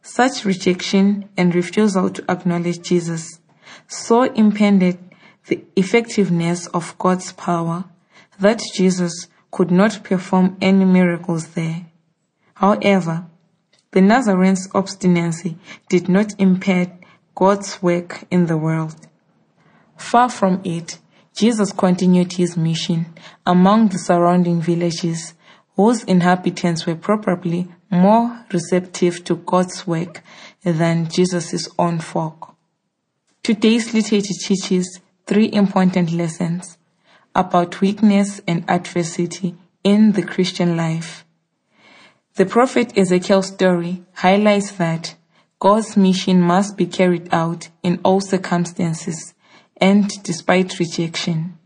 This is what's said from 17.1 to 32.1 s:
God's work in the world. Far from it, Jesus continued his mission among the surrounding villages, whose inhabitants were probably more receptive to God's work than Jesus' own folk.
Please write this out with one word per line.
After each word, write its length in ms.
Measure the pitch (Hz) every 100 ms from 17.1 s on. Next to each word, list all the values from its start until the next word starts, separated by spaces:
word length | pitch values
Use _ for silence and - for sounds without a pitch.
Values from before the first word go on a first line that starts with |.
| _ _
God's 480 | - 185 202 202 -
work 420 | 180 175 175 - -
in 160 | 180 170
the 120 | 160
world. 480 | 160 160 156 156 - _ _ _ _ _ _ _ _ -
Far 320 | - 240 247
from 320 | - 190 185
it, 360 | 185 170 165 - _ _ _
Jesus 380 | - 214 220 196
continued 640 | - 185 180 180 180 180
his 220 | - 175 175
mission 500 | 160 160 - 165 165 - - _ -
among 420 | 180 190 214 220
the 100 | 180
surrounding 640 | - 175 175 180 175 170
villages, 720 | 165 170 175 165 170 165 - _ _ _ _
whose 300 | - 208 233
inhabitants 840 | - 185 180 180 180 - 175 165 -
were 100 | 165
probably 720 | - 214 208 175 170 170 180 - _
more 540 | 180 190 220 233 - -
receptive 720 | 180 165 180 180 - 180 170
to 120 | - 170
God's 500 | - 180 180 - -
work 360 | 165 170 - _ - - _
than 460 | 180 160 165 165 160
Jesus' 600 | 180 180 175 170 175 - -
own 200 | 170 170
folk. 540 | 160